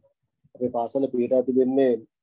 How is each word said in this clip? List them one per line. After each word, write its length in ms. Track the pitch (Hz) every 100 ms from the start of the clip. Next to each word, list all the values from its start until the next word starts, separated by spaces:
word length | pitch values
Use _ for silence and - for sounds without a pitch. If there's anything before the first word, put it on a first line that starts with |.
| _ _ _ _ _ -
අපේ 140 | 123
පාසල 380 | 123 117 139 135
පිහිටා 340 | 123 120 127
තිබෙන්නේ 500 | 127 127 127 135 131 117 - _